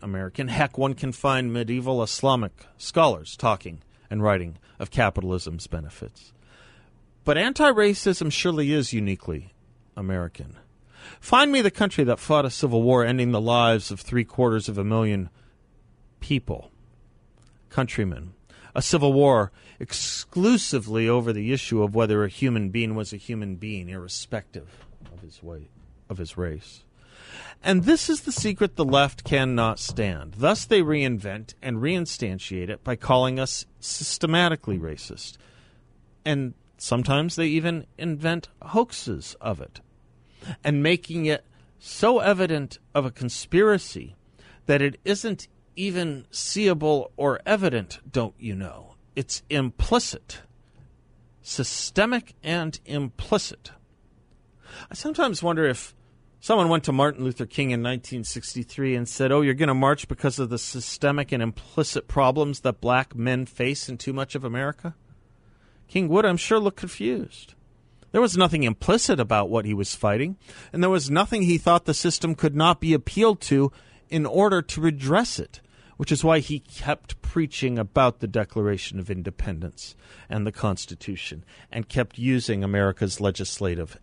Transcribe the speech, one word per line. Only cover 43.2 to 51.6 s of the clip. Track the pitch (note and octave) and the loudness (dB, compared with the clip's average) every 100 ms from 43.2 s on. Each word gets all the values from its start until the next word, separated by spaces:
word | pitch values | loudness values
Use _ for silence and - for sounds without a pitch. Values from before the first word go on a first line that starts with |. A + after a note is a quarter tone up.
| B2+ - - F3 G#3+ G3 - D#2 B1+ - _ _ - - | -8 -8 0 4 4 4 0 -12 -14 -18 _ _ -20 -6
that | - C#3+ | 2 2
it | C#3+ - | 2 -2
isn't | F#3+ G3+ A3+ G3 - _ _ - | -2 -2 -2 -6 -10 _ _ -6
even | G3 F3+ E3 C3+ - | -4 -2 -4 -6 -10
seeable | - - G3+ G3+ D#3+ D#3 D3 - - | -10 -6 0 2 4 2 2 0 -2
or | C#3+ A#2+ | 0 0
evident, | - G#3+ F#3 A#2+ F#2 - C#3+ | 0 0 2 0 -4 -12 -6
don't | B2+ A2 - | -4 -4 -6
you | A2+ | -10
know? | F#2+ F#2 - - _ _ | -8 -8 -12 -20 _ _
It's | - C3 - - | -10 -8 -10 -4
implicit, | C#3+ B2+ - - A#3+ - - - - - _ _ _ - _ _ _ _ _ | -2 -2 -2 0 0 0 -8 -14 -20 -20 _ _ _ -20 _ _ _ _ _
systemic | - - | -10 -6